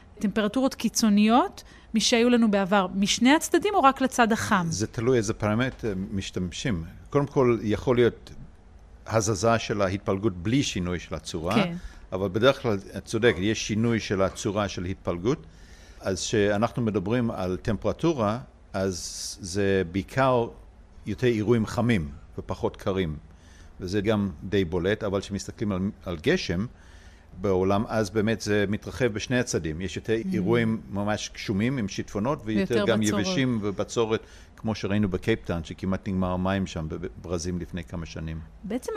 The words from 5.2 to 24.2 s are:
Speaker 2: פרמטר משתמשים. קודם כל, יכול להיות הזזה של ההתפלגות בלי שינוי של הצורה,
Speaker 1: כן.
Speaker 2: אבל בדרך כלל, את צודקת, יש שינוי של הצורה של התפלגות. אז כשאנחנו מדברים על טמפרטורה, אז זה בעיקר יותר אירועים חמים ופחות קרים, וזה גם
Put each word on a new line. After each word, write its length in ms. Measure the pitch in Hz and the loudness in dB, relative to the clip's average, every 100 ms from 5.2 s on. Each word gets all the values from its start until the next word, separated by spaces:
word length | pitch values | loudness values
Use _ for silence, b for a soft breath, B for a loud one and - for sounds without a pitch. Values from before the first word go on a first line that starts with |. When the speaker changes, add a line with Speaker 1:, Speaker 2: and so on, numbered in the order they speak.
| 104 | 2
Speaker 2:
פרמטר 600 | - 107 110 131 - 117 92 101 | 0 0 2 0 -2 -4 -4 -4
משתמשים. 720 | 98 - 101 90 - 135 87 85 - - | -6 -4 -4 -4 -4 -4 -4 -6 -14 -2
קודם 160 | 143 143 | 0 2
כל, 320 | 147 123 113 | 4 4 4
יכול 340 | 113 104 139 120 | 0 0 2 4
להיות 340 | 117 - - - - - - - - - - | 4 2 -10 -16 -18 -20 -20 -20 -20 -18 -2
הזזה 520 | 110 101 95 113 113 | 0 0 2 2 2
של 240 | - 104 | 0 -2
ההתפלגות 500 | 95 98 - 98 107 90 | 0 0 -2 0 -2 -2
בלי 260 | 95 135 | 0 0
שינוי 360 | 131 98 90 87 | 0 -2 -2 -4
של 160 | - | -6
הצורה, 400 | 87 - 87 82 | -10 -8 -6 0
Speaker 1:
כן. 220 | 113 180 175 B B B | 0 0 -4 B B B
Speaker 2:
אבל 160 | 92 98 | -4 -2
בדרך 340 | 104 127 135 | 4 4 4
כלל, 160 | 120 98 92 98 | -2 -2 -4 -12
את 80 | |
צודקת, 340 | - 113 117 87 | -6 2 4 4
יש 280 | 101 110 - | 0 -2 -2
שינוי 340 | 107 117 113 | 0 2 0
של 220 | - 95 | 0 0
הצורה 460 | 92 - 107 101 101 | 0 0 -4 -2 -2
של 160 | - | -4
התפלגות. 600 | 90 92 - 87 104 156 - b b b b b | -8 -6 -6 -2 -2 -2 -6 b b b b b
אז 200 | 101 95 | -4 -4
כשאנחנו 640 | - 110 101 104 117 - | 0 2 2 2 0 0
מדברים 480 | 110 101 92 123 113 | -2 -2 0 0 0
על 260 | 101 92 90 | -2 -4 -4
טמפרטורה, 760 | - 101 104 - 165 143 104 120 - - - | -4 -2 -2 0 -2 0 -2 -2 -8 -20 -10
אז 260 | 98 98 87 - - - - | -4 -2 -4 -8 -10 -12 -10
זה 420 | 95 98 98 98 85 | -6 0 2 2 2
בעיקר 540 | 95 - 135 135 123 117 - - - - - 113 | -2 -2 0 2 2 0 -8 -20 -20 -20 -14 -10
יותר 200 | 95 127 | 0 2
אירועים 400 | 110 101 120 101 | 2 2 2 2
חמים 420 | - 117 107 73 71 - - | 0 2 2 0 -10 -14 -12
ופחות 380 | - - 107 - | -10 -4 -4 -4
קרים, 400 | 104 95 82 76 - b b b b - | -2 0 0 -4 -12 b b b b -12
וזה 200 | 90 104 | -4 0
גם 300 | 98 107 | 2 2